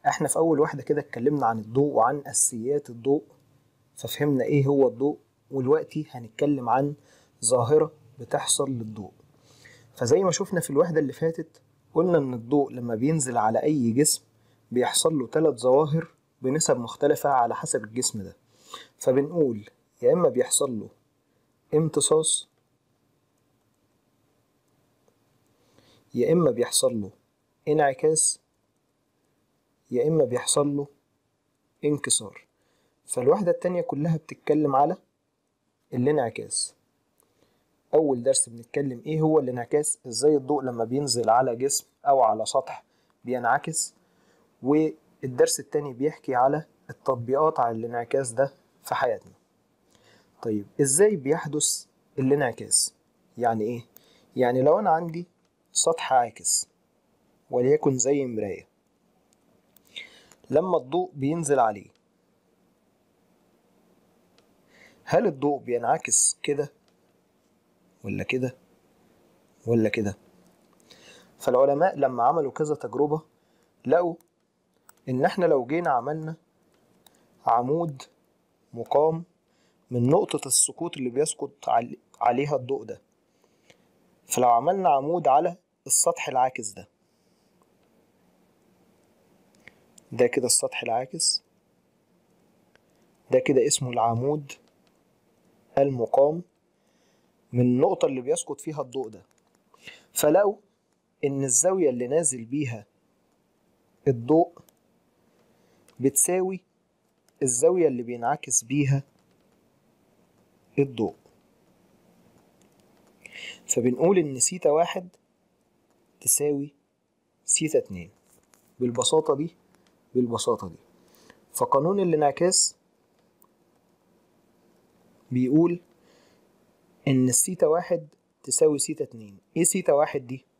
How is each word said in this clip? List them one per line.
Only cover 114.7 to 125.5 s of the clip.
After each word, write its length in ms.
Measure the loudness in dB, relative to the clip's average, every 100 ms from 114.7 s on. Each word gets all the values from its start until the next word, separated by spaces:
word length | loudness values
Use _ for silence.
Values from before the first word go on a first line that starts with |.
واحد 380 | 2 2 -2 -12 _ _ _ _ _ _ _ _ _ _ _
تساوي 520 | -4 0 0 -2 -6 _ _ _ _ _ _ _ -4
سيتا 320 | -2 2 0
اتنين، 320 | -2 -14 -14 _ _ _ _ _ _ _
بالبساطة 560 | -4 -2 2 2 2 -2
دي، 200 | -4 _ _ _ _ _ _ -2
بالبساطة 540 | -2 -2 -2 -4 -6
دي. 60 | -16 _ _ _ _ _ -20 _
فقانون 460 | -6 0 2 2 0
الانعكاس 760 | 0 2 2 2 0 2 0 _ _ _ _ _ _ _ _ _ _ _ _ _ _ _ _ _ _ _ _ _ _ _ _ _ _
بيقول 500 | -2 2